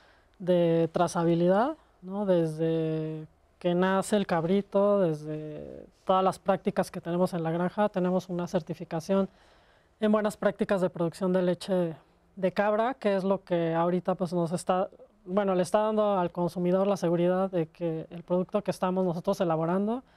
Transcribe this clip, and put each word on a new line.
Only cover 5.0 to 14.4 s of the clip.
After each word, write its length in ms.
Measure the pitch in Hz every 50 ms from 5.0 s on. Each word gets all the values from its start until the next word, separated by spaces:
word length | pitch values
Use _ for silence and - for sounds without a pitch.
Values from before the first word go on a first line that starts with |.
| 185 160 156 151 151 156 151 156 151 151 151 147 143 - 65 - - - _ _ _
todas 180 | - 190 190
las 160 | 190 185 -
prácticas 540 | - - - 190 - - 202 - - 180 -
que 80 | - 180
tenemos 340 | - 165 175 180 185 - -
en 100 | 170 160
la 80 | 165
granja, 360 | 165 175 180 175 - 214 208
tenemos 400 | 202 - 185 180 180 185 185 -
una 180 | - 175 175 175
certificación 840 | - - 180 - - 165 - 170 - 170 160 - - 190 196 190 185 _ _ _ _ _ _ _ _ _ _ _ _ _ -
en 100 | 214 214
buenas 240 | 214 214 208 214 -
prácticas 460 | - - 202 190 - 214 - 208 185
de 80 | 185 180
producción 420 | - - 170 165 - - 196 180
de 120 | 180 185 180
leche 520 | 180 175 - - 208 190 180 175 165 151 - _ _ _ _ _ _ _
de 160 | 202 185 180
cabra, 440 | 180 - 202 214 214 208 226 254 269
que 200 | - - 208 196
es 80 | 190 180
lo 220 | 196 196 185 -
que 280 | - 180 170 170 165 165
ahorita, 420 | 165 170 180 180 180 - 196 180
pues, 180 | - 190 156 180
nos 180 | 175